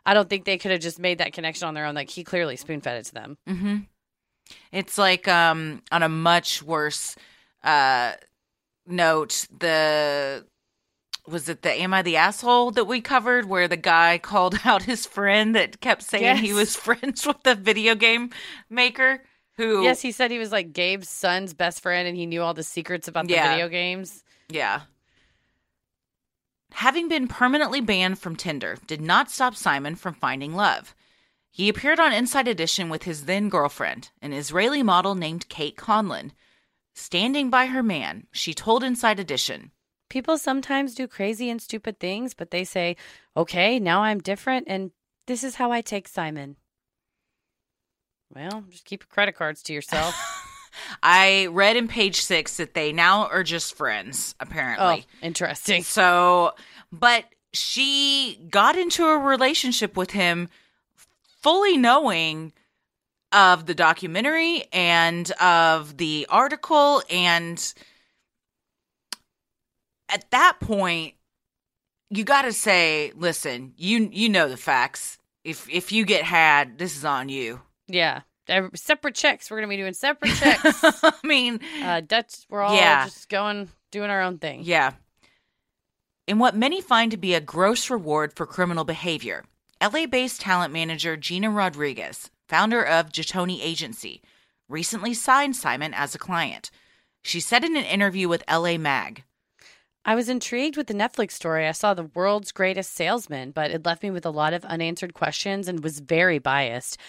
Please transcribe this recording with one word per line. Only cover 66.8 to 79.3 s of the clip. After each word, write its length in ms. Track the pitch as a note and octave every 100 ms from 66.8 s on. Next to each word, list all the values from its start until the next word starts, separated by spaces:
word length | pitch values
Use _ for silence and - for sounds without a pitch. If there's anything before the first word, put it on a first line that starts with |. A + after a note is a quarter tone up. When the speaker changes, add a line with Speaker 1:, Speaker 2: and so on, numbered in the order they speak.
| C#4+ C#4+ -
Speaker 2:
And 640 | F3 F3 E3+ E3+ E3+ - - - _ _ _ _ _ _ _ _ _ _ _ - - _ _ _ _ _ _ _ _ -
at 220 | D4 -
that 280 | B3+ F4+ -
point, 540 | - G3+ F3+ E3 D#3+ - _ _ _ _ _ _ _ _ -
you 140 | G#3
gotta 280 | G#3+ C#4 B3+
say, 600 | G3+ A3 F3+ E3 D#3 D3 -
"Listen, 560 | F3 D#3 D3 B2 C3 -
you, 320 | F3+ A#3 G3+
you 160 | E3 A3+
know 200 | F#3+ D3
the 80 | B2+
facts. 640 | - B2+ C3 - - - _ _
If, 240 | D#3+ D3+ -
if 200 | E3+ -
you 120 | A3
get 180 | G3+ F3+
had, 540 | E3 E3+ D#3+ C#3+ C3 A#2+
this 180 | F3+ C#3+
is 80 |
on 240 | D3+ C3+ C3+
you." 320 | C3+ A2+ B2 _ _ -
Speaker 1:
Yeah. 340 | F3+ D#3+ C3 - _ -
Ev-, 220 | F#3+ F#3
separate 420 | F3 - D4 D4 -
checks. 340 | D4